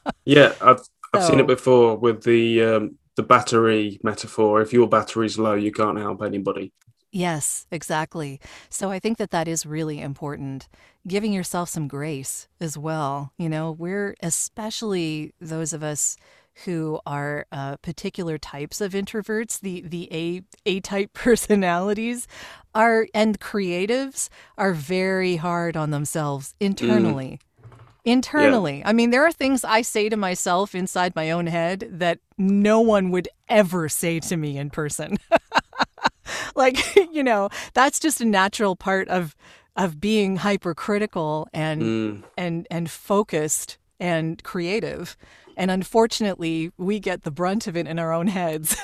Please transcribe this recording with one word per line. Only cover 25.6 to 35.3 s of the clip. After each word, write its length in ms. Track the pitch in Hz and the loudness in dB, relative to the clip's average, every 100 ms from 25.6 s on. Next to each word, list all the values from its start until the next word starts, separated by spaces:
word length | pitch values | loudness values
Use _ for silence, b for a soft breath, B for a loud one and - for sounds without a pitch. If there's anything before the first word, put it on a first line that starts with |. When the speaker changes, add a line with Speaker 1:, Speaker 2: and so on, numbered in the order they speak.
| 170 160 | -2 -2
Speaker 2:
on 140 | 151 | -2
themselves 640 | 147 147 165 147 139 139 - | -2 -2 -2 -2 -4 -8 -2
Speaker 1:
Mm. 60 | 202 | -2
Speaker 2:
internally. 760 | 196 - - 110 - 131 - _ _ - - - _ | 0 4 4 4 0 -6 -12 _ _ -20 -20 -20 _
Speaker 1:
Yeah. 80 | 233 | 2
Speaker 2:
Internally. 720 | 254 - 302 285 240 160 143 | 2 2 4 6 6 0 -2
I 80 | 202 | 0
mean, 180 | 226 233 | 2 4
there 160 | 247 330 | 4 4
are 60 | |
things 320 | - 269 262 | 2 0 0
I 180 | - 220 | 2 2
say 260 | 240 220 214 | 2 0 0
to 80 | 220 | 0
myself 580 | 185 180 190 180 202 | -2 -2 0 0 0
inside 420 | 185 185 185 180 165 | -2 -4 0 -2 -2
my 140 | 160 | -2
own 160 | 170 170 | -2 -2
head 400 | 170 170 196 - | -2 -2 -4 -8
that 300 | 165 175 170 _ - | -2 -2 -2 _ -2
no 420 | 190 202 208 226 | 2 4 6 6
one 300 | 233 202 185 | 6 4 2
would 180 | 180 170 _ - | -2 -4 _ 2
ever 400 | 220 180 180 156 | 4 4 0 -2
say 320 | - 170 165 | -2 -2 -2
to 160 | - 170 | -2 -4
me 220 | 151 139 | -2 -4
in 120 | 147 | -6
person. 460 | - 147 - 160 208 - | -6 -6 -6 -6 -6 0